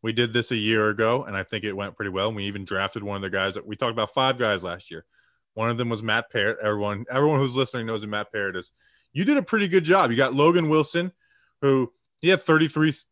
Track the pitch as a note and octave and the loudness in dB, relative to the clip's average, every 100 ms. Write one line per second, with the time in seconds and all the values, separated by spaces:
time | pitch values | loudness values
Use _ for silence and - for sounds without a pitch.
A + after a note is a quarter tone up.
0 | A2+ A2+ A#2+ A#2 A2 A#2 G#2+ A2 G#2+ G#2 | -4 0 0 0 -2 -2 0 2 2 2
1 | A2+ B2 - G2 F#2 A2 G#2 G2 G2+ - | 2 0 -2 -8 -6 -6 -6 -6 -8 -6
2 | G2+ F#2+ G#2 A2 G2+ G2+ F#2+ F#2+ G2 - | -6 -2 -2 -2 -6 -8 -6 -2 -2 -4
3 | G2+ G2+ F#2+ F#2+ G2 F#2+ - G#2 B2+ A2+ | -8 -6 -4 -2 -2 -4 -12 -4 -4 -2
4 | G#2+ - C3 B2+ A#2 G2+ F2 F2 - D#2+ | -4 0 0 0 0 -2 -4 -10 -12 -18
5 | - _ _ _ _ - A2+ A#2 A#2+ A2+ | -18 _ _ _ _ -6 -4 -2 -4 -4
6 | A2 A2 - A#2+ G2+ A2+ G#2+ G#2+ G#2 G2+ | 0 -2 0 -2 -2 0 -2 -2 -2 -6
7 | A#2+ B2+ D3 D3 C3+ B2 B2+ B2+ A2+ A2+ | -4 0 2 2 0 0 -2 -4 -6 -6
8 | G#2 G#2 G#2 G#2+ G2 F#2 F2+ _ _ _ | -4 -6 -6 -4 -4 -6 -12 _ _ _
9 | _ C#3 G3 C#4+ F#3+ A3+ G3+ F#3 D#3 G3 | _ -4 2 2 2 0 4 2 4 4
10 | C#3+ A#2 C3 C3+ D3+ F3 D#3+ D#3 D3+ E3+ | 4 4 2 4 4 4 4 2 2 -2
11 | F3+ - _ _ _ _ C#3 C3+ B2 _ | -4 -8 _ _ _ _ 2 2 0 _
12 | _ _ E3 F#3 - D#3 D#3 D#3 D#3 C#3 | _ _ 2 2 4 4 4 2 0 0
13 | - | -12